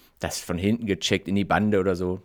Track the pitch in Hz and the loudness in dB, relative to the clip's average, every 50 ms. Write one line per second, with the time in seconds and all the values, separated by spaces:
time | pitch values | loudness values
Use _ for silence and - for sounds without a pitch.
0 | - _ _ - - 82 - - - - 87 82 90 101 113 - 117 98 95 90 | -20 _ _ -8 -6 -6 -6 -6 -6 -4 -4 0 0 0 0 0 0 -2 -2 -2
1 | - - - 95 - - 95 101 98 80 82 87 104 107 104 98 92 98 92 87 | 0 0 0 0 0 0 0 0 0 2 2 2 2 4 2 2 2 2 0 0
2 | 92 90 90 98 - | 0 -2 -4 -6 -8